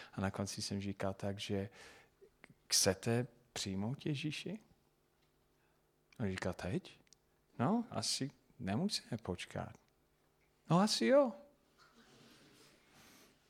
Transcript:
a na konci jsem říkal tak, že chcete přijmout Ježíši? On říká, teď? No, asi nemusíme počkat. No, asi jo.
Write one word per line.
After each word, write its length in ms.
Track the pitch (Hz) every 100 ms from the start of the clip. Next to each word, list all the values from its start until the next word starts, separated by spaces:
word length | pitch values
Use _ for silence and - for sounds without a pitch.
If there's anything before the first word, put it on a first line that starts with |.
| -
a 80 | -
na 100 | 98
konci 300 | - 98 -
jsem 200 | - 98
říkal 320 | 98 98 98
tak, 260 | 95 101 101
že 300 | - 101 98 - - - - _ - _ - - -
chcete 600 | - 98 92 120 117 - - _
přijmout 520 | - 101 95 107 143 160
Ježíši? 540 | 139 151 - 170 214 - _ _ _ _ _ _ _ _ _ _ _ _ _ _ -
On 100 | 101
říká, 240 | 95 95
teď? 460 | - 90 147 - - - - _ _ _ -
No, 260 | 131 233 226
asi 420 | - - - 139 - _ -
nemusíme 580 | 95 110 202 - - 107
počkat. 560 | - 90 - 95 87 - _ _ _ _ _ _ _ _ -
No, 100 | 170
asi 260 | 214 - 226
jo. 260 | 277 254 - - _ _ _ - - - - - - - - - - _ - - - - _